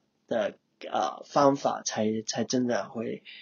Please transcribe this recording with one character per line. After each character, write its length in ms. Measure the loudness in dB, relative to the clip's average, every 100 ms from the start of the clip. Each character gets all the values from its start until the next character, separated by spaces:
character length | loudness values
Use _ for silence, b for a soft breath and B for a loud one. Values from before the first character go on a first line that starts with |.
| _ _ -4
的， 280 | -2 -2 -4 _ -16 -6
呃， 320 | -2 -2 -4 -2
方 300 | 4 6 6
法 260 | 0 -2
才， 380 | -4 0 0 0 -2
才 160 | -4
真 240 | 0 0 2
的 220 | 0 -2
会， 340 | -6 -6 -8 B B